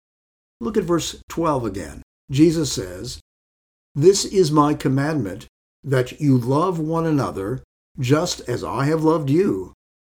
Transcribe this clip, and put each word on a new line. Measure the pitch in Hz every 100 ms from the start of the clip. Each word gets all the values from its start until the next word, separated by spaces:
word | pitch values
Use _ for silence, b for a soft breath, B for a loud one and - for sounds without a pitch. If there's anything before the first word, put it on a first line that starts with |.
| _ _ _ _ _ _
Look | 233 214
at |
verse | 170 170 - - -
twelve | - 165 139
again. | 113 95 78 71 - _ _
Jesus | 135 165 165 143
says, | - 92 90 123 - _ _ _ _ _ _ _
"This | 139 170 202 -
is | 196 156
my | 151 147
commandment, | 147 147 135 143 156 98 95 - _ _ _
that | 135 131 127 -
you | 151 127
love | 117 139 185 170
one | 156 165 165
another | 147 101 80 98 131 - _ _ -
just | 123 151 175 -
as | - 113
I | 85 107 139
have | 160
loved | 156 160 139
you. | 156 196 95 92 - _ _ _